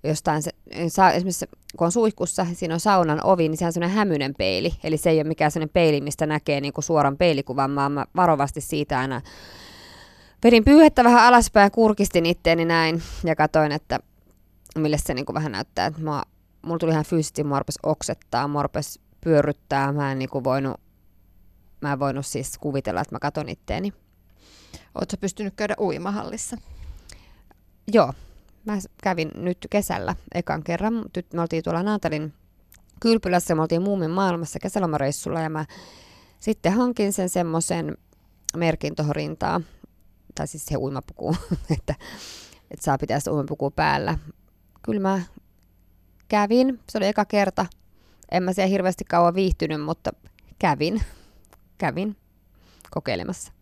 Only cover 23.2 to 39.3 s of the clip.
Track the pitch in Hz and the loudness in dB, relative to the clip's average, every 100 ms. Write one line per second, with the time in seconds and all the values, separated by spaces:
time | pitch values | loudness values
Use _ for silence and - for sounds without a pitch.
23.2 | 147 151 143 87 - 107 196 - _ _ | -6 -6 -8 -12 -8 -6 -6 -10 _ _
24.2 | _ _ _ - - - _ - - 196 | _ _ _ -20 -20 -20 _ -8 -6 -6
25.2 | 196 - 202 - 208 - 185 147 175 208 | -8 -6 -10 -6 -6 -2 -4 -4 -6 -8
26.2 | - 220 - 233 - - - - - - | -8 -10 -12 -12 -16 -18 -16 -18 -20 -20
27.2 | - - _ _ _ _ - 214 135 131 | -20 -20 _ _ _ _ 0 2 2 0
28.2 | - - _ _ 214 208 190 _ 202 175 | -16 -20 _ _ -8 -8 -8 _ -4 -2
29.2 | 156 - 180 180 - 202 196 196 - 180 | -4 -4 -6 -6 -4 -4 -2 -4 -4 -8
30.2 | - 175 - 156 156 170 208 233 - - | -8 -8 -4 -6 -4 -4 -2 -4 -6 -10
31.2 | 180 170 170 165 165 165 196 208 165 151 | -8 -6 -4 -4 -4 -2 -2 -2 -2 -4
32.2 | 156 - _ _ _ - _ - 226 226 | -8 -12 _ _ _ -20 _ -4 2 2
33.2 | 190 180 - 160 160 165 196 202 160 180 | 2 0 2 0 2 0 0 -2 -2 0
34.2 | 196 170 165 - - 208 180 151 139 147 | 0 0 -4 -8 -6 -2 -2 0 -2 -4
35.2 | - 165 160 156 156 - - - - - | -6 -4 -4 -6 -8 -12 -20 -20 -20 -20
36.2 | _ _ - 220 - 202 247 233 202 196 | _ _ -4 0 2 2 0 0 -2 0
37.2 | 185 185 170 160 170 170 151 - _ _ | -2 -2 0 -2 -2 -4 -4 -10 _ _
38.2 | _ _ - 165 170 160 147 156 151 147 | _ _ -10 -2 0 0 -4 -4 -2 -2
39.2 | 151 | -6